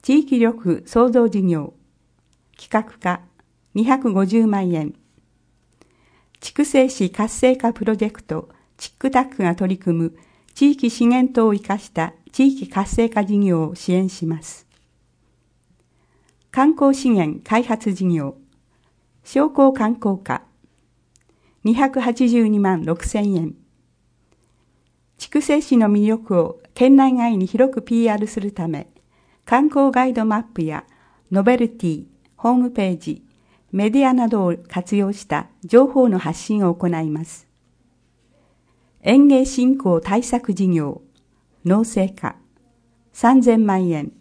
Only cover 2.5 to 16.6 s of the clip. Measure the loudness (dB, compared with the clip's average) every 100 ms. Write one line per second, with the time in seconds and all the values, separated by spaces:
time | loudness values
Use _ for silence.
2.5 | _ -4 -4 -4 -8 -6 -6 -10 _ _
3.5 | _ _ -4 0 0 0 0 0 2 2
4.5 | 0 -2 -2 -4 -10 _ _ _ _ _
5.5 | _ _ _ _ _ _ _ _ _ -12
6.5 | -4 0 2 0 0 -6 -4 -8 0 0
7.5 | 0 -2 -4 -4 -2 -4 -6 -10 -10 -10
8.5 | _ _ _ -20 _ -2 0 -2 -4 -4
9.5 | -2 -4 -4 -2 -2 -4 -8 _ _ _
10.5 | 0 0 2 -2 0 2 2 2 2 0
11.5 | 0 -4 -8 -6 -8 -8 -8 _ 2 2
12.5 | 2 -6 -4 -2 -2 -2 -2 -2 0 2
13.5 | 0 -2 -6 -4 -2 -2 -6 -8 -8 -10
14.5 | -20 _ _ _ _ _ _ _ _ _
15.5 | _ _ _ _ _ _ _ _ _ _
16.5 | 0